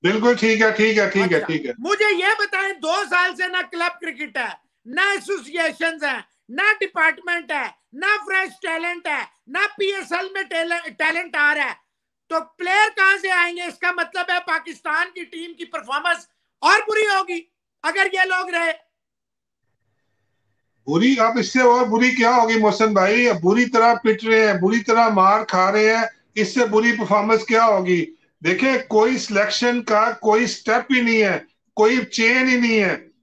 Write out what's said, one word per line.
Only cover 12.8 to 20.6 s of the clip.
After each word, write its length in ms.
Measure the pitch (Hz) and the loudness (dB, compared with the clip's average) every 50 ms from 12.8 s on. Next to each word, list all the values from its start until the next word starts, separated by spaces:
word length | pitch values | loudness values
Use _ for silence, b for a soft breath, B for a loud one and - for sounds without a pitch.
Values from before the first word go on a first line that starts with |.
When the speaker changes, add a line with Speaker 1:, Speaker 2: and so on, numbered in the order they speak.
| 427 427 | 2 0
Speaker 2:
कहां 300 | 427 - 381 381 392 392 | 0 0 2 2 2 0
से 120 | 381 381 | -2 -2
आएंगे? 360 | 370 359 349 349 349 349 349 | 0 0 0 -2 -4 -8 -10
इसका 260 | 349 339 - - 359 359 | -10 -10 -6 -4 -4 -2
मतलब 340 | 359 339 339 - 370 359 370 | -2 -6 -6 -6 -8 -4 -4
है 100 | 359 359 | -4 -4
पाकिस्तान 680 | 349 359 320 320 320 320 311 - _ 330 302 320 349 | -2 -4 -6 -6 -6 -8 -18 -12 _ -6 -4 -4 -4
की 180 | 359 359 370 339 | -4 -8 -16 -16
team 300 | - - 330 330 349 339 _ | -16 -14 -16 -16 -16 -14 _
की 60 | 339 | -16
performance 640 | - - 320 214 220 269 285 311 349 339 339 - _ _ _ _ _ _ _ - | -12 -12 -12 -10 -6 -8 -4 -2 -4 -4 -4 -6 _ _ _ _ _ _ _ 2
और 180 | 311 381 427 | 4 4 4
बुरी 240 | 453 427 427 427 440 | 2 0 -2 0 0
होगी 480 | 427 403 381 381 370 359 339 330 _ _ _ _ _ _ _ - | 0 0 0 -2 -4 -6 -10 -10 _ _ _ _ _ _ _ -6
अगर 220 | 302 330 392 381 | -6 -2 0 -2
ये 180 | 392 370 381 370 | -2 0 0 0
लोग 260 | 370 370 370 370 359 | 0 0 -4 -4 -4
रहे। 220 | 349 339 339 330 320 320 _ _ _ _ _ _ _ _ _ _ _ _ _ _ _ _ _ _ _ _ _ _ _ _ _ _ _ _ _ _ _ _ _ _ _ _ | -4 -4 -2 -2 -4 -6 _ _ _ _ _ _ _ _ _ _ _ _ _ _ _ _ _ _ _ _ _ _ _ _ _ _ _ _ _ _ _ _ _ _ _ _